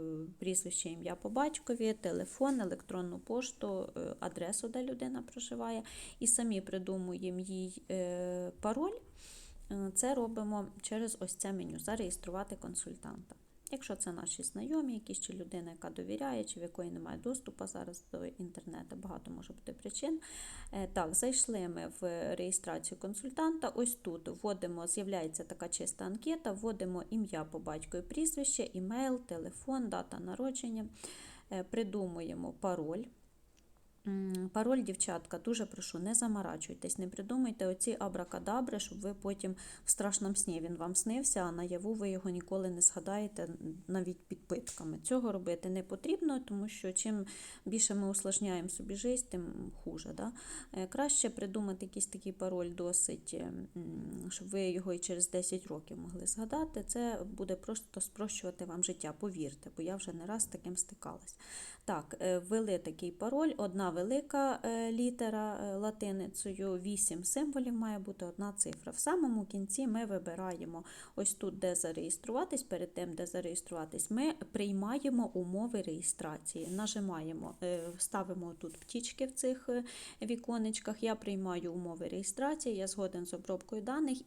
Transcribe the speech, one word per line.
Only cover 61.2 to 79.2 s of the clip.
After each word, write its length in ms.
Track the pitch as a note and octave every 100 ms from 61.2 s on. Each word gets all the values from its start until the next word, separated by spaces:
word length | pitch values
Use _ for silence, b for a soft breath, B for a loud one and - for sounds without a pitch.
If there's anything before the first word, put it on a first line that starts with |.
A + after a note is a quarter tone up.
| - - B B B B
Так, 320 | - F3 D3+ -
е, 180 | F3+ F3+
ввели 400 | F3+ A3 A3 F3+
такий 320 | E3 D#3+ F3
пароль, 420 | - G#3+ C4+ D#4+ -
одна 340 | G#3 F#3 F#3
велика, 680 | E3+ F#3+ C4+ C#4+ C#4 C#4 -
е, 300 | A3+ A3+ A3+
літера, 640 | A3+ B3 B3 A3+ G#3+ G#3+ G#3
е, 140 | G3+ G3
латиницею, 960 | G#3+ G#3+ G#3 F#3+ F3+ - G3+ F#3+ G3
вісім 520 | F3+ F#3 G3+ - E3
символів 480 | F#3 - D4 C4+ B3
має 260 | A#3 A3 G#3
бути, 260 | G3 F#3+
одна 280 | F3 F3 G3+
цифра. 400 | G3 - D#3+ -
В 60 | A#3+
самому 460 | C#4 F4+ C#4+ A3
кінці 420 | G3 G3 G3 G3 C4+
ми 180 | A3+
вибираємо 800 | A3 F#3+ F3 E3+ F#3 E3+ E3 E3 E3+ B B -
ось 180 | G3
тут, 240 | - G3 F#3+
де 160 | F#3
зареєструватись, 880 | F3 E3+ E3 E3+ - - A#3+ F4+ C#4
перед 320 | - F3 E3+
тим, 180 | - F3+
де 140 | D#3+ F3
зареєструватись, 840 | F3+ F3+ F3 - E3+ D#3+ - -
ми 220 | A3 D4+ - -
приймаємо 800 | G#3+ G3+ G3 G3+ C4+ C#4 B3 A3
умови 480 | F#3 F3+ F#3 A#3 A3
реєстрації, 840 | F3+ D#3+ F3+ - E3 D3+ - - E3
нажимаємо, 840 | F#3 G#3+ G#3+ G3 E3+ D#3 E3 E3+ F#3
е, 180 | F3+ F3 E3+ F3
ставимо 560 | - - C#4 F3+ E3+ E3
тут 180 | E3 E3
птічки 480 | - A#3+ A#3 -